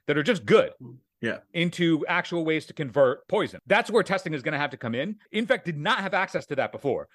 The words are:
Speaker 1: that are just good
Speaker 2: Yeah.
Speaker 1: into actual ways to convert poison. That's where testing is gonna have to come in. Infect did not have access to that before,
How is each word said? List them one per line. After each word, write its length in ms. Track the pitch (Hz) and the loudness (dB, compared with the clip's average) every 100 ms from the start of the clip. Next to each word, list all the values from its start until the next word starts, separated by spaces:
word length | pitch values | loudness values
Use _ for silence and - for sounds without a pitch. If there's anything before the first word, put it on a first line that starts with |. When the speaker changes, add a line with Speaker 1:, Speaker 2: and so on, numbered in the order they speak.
| - | -2
Speaker 1:
that 120 | 147 | 0
are 40 | |
just 220 | 147 208 | 0 0
good 280 | 104 208 - - 123 - _ _ | 4 4 4 -2 -20 -20 _ _
Speaker 2:
Yeah. 160 | 117 - - | -6 -6 -8
Speaker 1:
into 500 | 170 170 170 175 156 156 | -2 -2 0 2 2 0
actual 380 | 175 175 170 | -2 -2 -4
ways 220 | 160 160 - | -2 -2 -4
to 80 | |
convert 520 | - 143 113 131 135 - | -8 -2 4 4 2 -2
poison. 300 | - 147 92 - | 0 0 -4 0
That's 240 | 196 233 | 2 4
where 120 | 220 | 2
testing 320 | 180 190 175 | 2 0 -2
is 80 | 156 | -6
gonna 160 | 139 151 | -2 -2
have 120 | 143 | -2
to 40 | 135 | -4
come 180 | 120 | -6
in. 220 | 117 170 214 _ | -4 -4 -8 _
Infect 320 | 208 226 247 | -4 0 0
did 140 | 170 151 | -2 -4
not 220 | 160 233 | 0 0
have 120 | 196 | 0
access 320 | 185 185 170 - | -2 -2 -4 -4
to 100 | 135 | -2
that 140 | 117 | -2
before, 380 | 110 139 95 73 | -2 -4 -2 -4